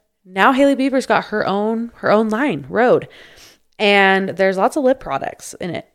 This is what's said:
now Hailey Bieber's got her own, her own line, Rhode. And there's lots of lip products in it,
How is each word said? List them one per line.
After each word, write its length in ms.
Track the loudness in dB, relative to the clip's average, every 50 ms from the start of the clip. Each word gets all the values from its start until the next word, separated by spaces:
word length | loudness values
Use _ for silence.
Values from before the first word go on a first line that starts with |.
| _ _ _ _ _
now 280 | -8 0 2 4 4
Hailey 220 | 4 4 4 2 2
Bieber's 300 | 2 0 0 0 -2 0
got 220 | 0 -2 -2 -2
her 200 | -2 -4 -4 -2
own, 460 | -2 -2 -2 -2 -2 -4 -4 -6 -10 -10
her 140 | -6 0 2
own 200 | 2 2 2 0
line, 340 | -2 -2 -2 -2 -4 -6 -8 -6
Rhode. 360 | -2 0 2 2 2 2 0 -6 -20 -20 -20 -20 -20 -20 -20 -20 _ _ _ _ _ -2
And 520 | 0 2 4 4 4 4 2 2 0 -4
there's 260 | -2 -2 0 0 0
lots 200 | 0 -2 -2 0
of 80 | 0 0
lip 160 | 0 -2 -2
products 540 | -4 -8 -6 -6 -6 -8 -12 -14 -18 -18 -14
in 160 | -12 -10 -10
it, 180 | -10 -10 -12 _